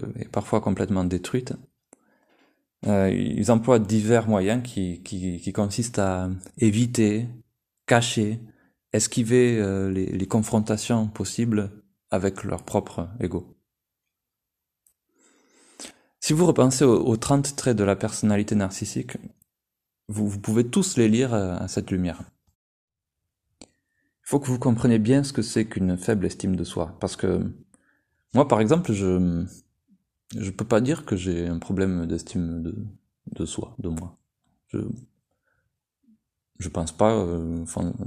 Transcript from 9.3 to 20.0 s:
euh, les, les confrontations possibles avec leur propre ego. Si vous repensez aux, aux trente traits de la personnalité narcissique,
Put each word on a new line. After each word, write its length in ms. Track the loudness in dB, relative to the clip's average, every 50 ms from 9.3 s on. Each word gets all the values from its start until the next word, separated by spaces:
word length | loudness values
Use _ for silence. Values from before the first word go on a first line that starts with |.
| 4 4 6 4 4 2
euh, 300 | 2 0 0 0 0 0
les, 160 | 0 -2 -2
les 220 | -2 -2 -4 -2 0
confrontations 800 | 0 0 0 2 2 0 2 0 -2 -2 -2 0 0 0 0 -2
possibles 760 | -4 -6 -8 -6 -4 -2 0 0 0 0 0 -2 -6 -14 -20 _ _ _ _ _
avec 320 | -2 0 0 -2 -2 -4 -6
leur 200 | -8 -8 -8 -6
propre 460 | -2 -2 -2 -2 -2 -6 -10 -10 -8 -8 -6
ego. 380 | -6 -4 -4 -6 -8 -10 -16 _ _ _ _ _ _ _ _ _ _ _ _ _ _ _ _ _ _ _ _ _ _ _ _ _ _ _ _ _ _ _ _ _ _ _ _ _ _ _ _ _ _ _ _ -18 -18 -18 -20 _ _ _ _ _
Si 140 | -2 0 2
vous 120 | 4 4
repensez 380 | 6 6 6 6 4 6 6 6
aux, 200 | 6 6 6 4
aux 140 | 2 0 0
trente 380 | 2 2 2 2 2 0 -4
traits 220 | -2 0 2 2 4
de 60 | 4
la 120 | 2 2
personnalité 580 | 2 0 -4 -2 0 2 2 2 2 2 2 2
narcissique, 600 | 0 0 0 -4 -6 -8 -6 -6 -6 -6 -8 -10 -14 -14 -16 -20 _ _ _ _ _ _ _ _ _ _ _ _ _